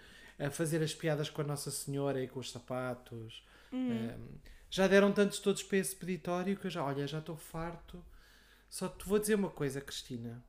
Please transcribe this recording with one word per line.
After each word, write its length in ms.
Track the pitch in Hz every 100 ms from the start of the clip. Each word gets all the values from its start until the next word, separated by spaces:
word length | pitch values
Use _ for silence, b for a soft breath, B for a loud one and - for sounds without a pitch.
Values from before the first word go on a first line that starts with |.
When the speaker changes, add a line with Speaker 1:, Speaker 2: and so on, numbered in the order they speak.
| B B B B
Speaker 1:
a 100 | 143
fazer 320 | 143 160 160
as 120 | 156
piadas 340 | - 165 147 147
com 120 | -
a 40 |
Nossa 260 | 147 143 147
Senhora 520 | - - 139 139 135
e 60 | 127
com 120 | 135
os 100 | 117
sapatos. 960 | 123 - 127 127 120 - 117 110 - B B B
Speaker 2:
Hum. 180 | 254 254
Speaker 1:
Ehm, 380 | 226 233 - - - - B B
já 160 | - 190
deram 260 | 196 202
tantos 280 | 202 202 -
todos 220 | 202 196
para 140 | - 196
esse 160 | 180
peditório 640 | - 170 180 180 180 185 196
que 100 | 190
eu 20 |
já, 140 | 170
olha, 220 | 139 139 143
já 120 | 156
estou 180 | 156 156
farto. 680 | - 165 170 170 - 180 - B B B B B B
Só 200 | - 185
te 160 | - 180
vou 100 | 208
dizer 160 | 208
uma 160 | 214 185
coisa, 300 | - 143 135
Cristina. 600 | - - - 123 117 120